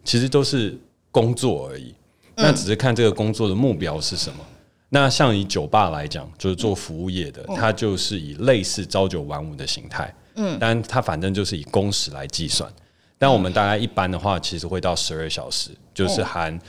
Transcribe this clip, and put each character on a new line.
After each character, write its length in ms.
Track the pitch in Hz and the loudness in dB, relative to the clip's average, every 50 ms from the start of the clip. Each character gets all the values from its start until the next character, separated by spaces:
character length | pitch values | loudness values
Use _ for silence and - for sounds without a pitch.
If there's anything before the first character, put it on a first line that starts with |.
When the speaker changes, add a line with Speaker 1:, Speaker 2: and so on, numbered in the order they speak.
| - | -2
Speaker 1:
其 160 | - 123 120 | 0 2 2
实 80 | 127 131 | 2 4
都 160 | 143 143 131 | 4 2 2
是 340 | - 143 127 110 95 - - - _ _ _ _ _ | 2 0 0 0 -2 -4 -8 -14 _ _ _ _ _
工 220 | - 123 113 110 123 | 2 4 4 4 2
作 360 | - - 120 90 69 65 67 | 2 0 0 0 0 -4 -8
而 100 | 65 67 | -12 -14
已。 160 | 64 60 - - _ _ _ _ _ _ _ | -14 -16 -20 -20 _ _ _ _ _ _ _
Speaker 2:
嗯。 100 | - 220 | 2 4
Speaker 1:
那 60 | 151 | 4
只 140 | 143 - 98 | 4 4 2
是 100 | 95 107 | 0 0
看 180 | 107 131 131 117 | 2 2 2 4
这 100 | 113 117 | 4 4
个 60 | 107 | 4
工 220 | - - 107 107 | 4 2 0 0
作 160 | 107 - 113 101 | 0 0 0 0
的 80 | 95 | 2
目 180 | 107 135 135 101 | 2 2 2 2
标 280 | 76 87 80 76 78 | 0 -2 -4 -4 -4
是 160 | 76 - 95 - | -4 -4 -4 -4
什 120 | - 80 | -6 -6
么。 100 | - - - - - - _ _ _ _ _ _ | -8 -12 -16 -20 -20 -20 _ _ _ _ _ _
那 200 | 135 143 139 135 | 2 4 4 4
像 260 | - - 151 123 104 | 4 4 4 4 4
以 80 | 98 101 | 2 0
酒 220 | 98 - 92 76 | 0 -2 -2 0
吧 240 | 76 - 110 101 85 | 4 4 4 4 4
来 180 | 80 73 76 76 | 2 -2 -6 -6
讲， 240 | 80 78 69 76 - - | -8 -8 -10 -12 -10 -4
就 100 | - - | -2 -2
是 80 | 180 | 0
做 200 | - - 107 98 | 0 0 0 0
服 280 | - - - 80 80 90 | -2 -4 -8 -8 -6 -4
务 60 | 95 | -4
业 220 | 90 90 82 71 | -4 -4 -4 -6
的， 120 | - - - - | -8 -12 -10 -8
Speaker 2:
嗯。 80 | 294 | -4
Speaker 1:
它 180 | - 113 110 104 | 0 2 0 2
就 240 | - 113 104 95 92 | 2 0 0 0 0
是 220 | - - 104 90 | -2 -4 -4 -6
以 160 | 78 71 71 | -6 -8 -8
类 260 | 76 107 135 127 104 | 0 2 4 4 4
似 240 | 90 - - 107 90 | 2 -2 -4 -6 -4
朝 220 | - - 98 95 92 | -2 0 2 2 2
九 160 | 95 80 71 | 0 -4 -6
晚 200 | 73 73 73 78 | -6 -6 -8 -8
五 120 | 78 73 | -8 -10
的 100 | 67 69 | -8 -6
形 240 | - - - - - | -6 -6 -6 -8 -8
态。 240 | - - 151 104 - - _ _ - | -8 -8 -8 -8 -10 -16 _ _ -8
Speaker 2:
嗯。 200 | 220 214 185 151 92 | -4 -4 -4 -2 0
Speaker 1:
但 200 | 117 113 113 117 107 | 0 2 2 0 0
它 180 | - - 131 | -2 -2 -2
反 180 | 117 - 80 76 | 0 0 -2 -2
正 140 | 90 95 95 | 0 0 0
就 100 | 104 98 | 0 -2
是 140 | - 101 80 | -2 -4 -6
以 60 | 71 | -4
工 280 | - - 104 98 101 | -2 0 2 2 2
时 200 | 98 - - 73 | 0 -2 -4 -4
来 160 | 71 67 69 71 | -6 -10 -10 -8
计 200 | - - 82 71 | -6 -6 -4 -2
算。 240 | - - 65 - - - _ _ _ _ _ _ _ - | -2 -2 -4 -4 -10 -18 _ _ _ _ _ _ _ 2
但 140 | 135 139 | 4 6
我 40 | 131 | 6
们 160 | - 92 92 92 | 6 4 2 2
大 120 | 107 101 | 2 4
概 100 | 101 107 | 4 2
一 120 | 104 120 113 | 0 0 -2
般 240 | - - - 101 | 0 0 0 0
的 80 | 90 82 | 0 0
话， 200 | - 101 95 87 | 0 0 0 0
其 200 | - - 92 80 | -2 -4 -6 -6
实 80 | 87 82 | -6 -6
会 120 | 92 90 | -4 -2
到 160 | 85 92 87 | 0 0 0
十 220 | - - - 80 78 | 0 -2 -4 -4 -6
二 100 | 80 78 | -6 -6
小 220 | - 78 - 65 | -6 -6 -6 -6
时， 220 | - - - 73 67 - - _ - | -6 -6 -6 -6 -10 -18 -20 _ -4
就 120 | - 95 90 | -2 0 0
是 160 | - 113 98 | 0 0 -2
含， 300 | - - 87 82 80 82 | -2 -4 -4 -4 -4 -6
Speaker 2:
嗯。 80 | 82 - | -8 -12